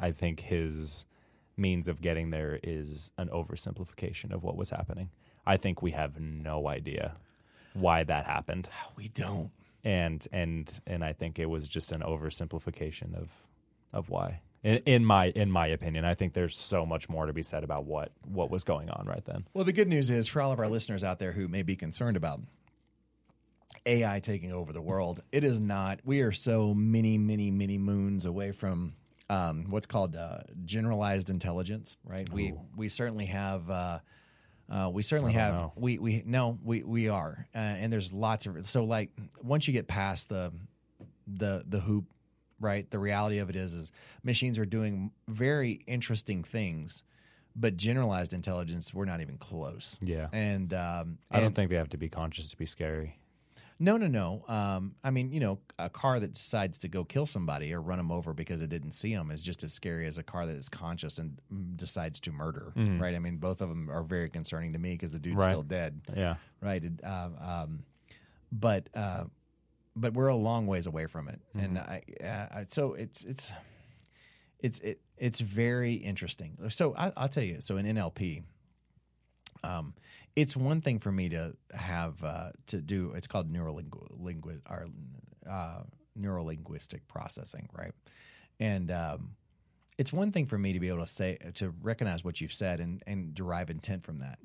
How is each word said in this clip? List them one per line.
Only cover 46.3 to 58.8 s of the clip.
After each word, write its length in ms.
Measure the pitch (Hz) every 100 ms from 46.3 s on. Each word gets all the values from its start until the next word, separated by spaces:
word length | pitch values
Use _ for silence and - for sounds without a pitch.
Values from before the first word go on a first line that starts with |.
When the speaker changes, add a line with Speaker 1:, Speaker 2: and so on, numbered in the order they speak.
| 95
Speaker 2:
things, 600 | 80 113 98 80 78 - - _ _ _ _ -
but 200 | 113 87
generalized 560 | 104 127 117 92 87
intelligence, 600 | 90 82 90 85 85 -
we're 120 | 92 98
not 160 | 85
even 160 | 73 67
close. 640 | - 85 71 - - -
Speaker 1:
Yeah. 280 | 92 82 78
Speaker 2:
And, 420 | 107 104 98 92
um, 440 | 92 87 87 82 82 _
Speaker 1:
I 80 | 104
don't 100 | 110
Speaker 2:
and 80 | 101
Speaker 1:
think 140 | 95
they 60 | 87
have 140 | 78
to 80 | 71
be 120 | 82
conscious 400 | - 80 - 80
to 60 | -
be 80 | 80
scary. 540 | - 80 78 78 - _ _ _ - - -
Speaker 2:
No, 180 | 175 226
no, 100 | 190
no. 380 | 117 87 104 -
Um, 480 | 110 101 95 98 -
I 60 | 135
mean, 220 | 127 127
you 60 | 151
know, 200 | 110 98 - -
a 120 | 85
car 300 | - 135 123
that 140 | 98
decides 440 | - - 110 95 82
to 80 | 90
go 160 | 92
kill 220 | 85 - -
somebody 480 | 98 82 71 73
or 80 | 85
run 180 | 82 90
'em 120 | 85
over 220 | 85 82
because 280 | 78 78 85
it 80 | 80
didn't 220 | 82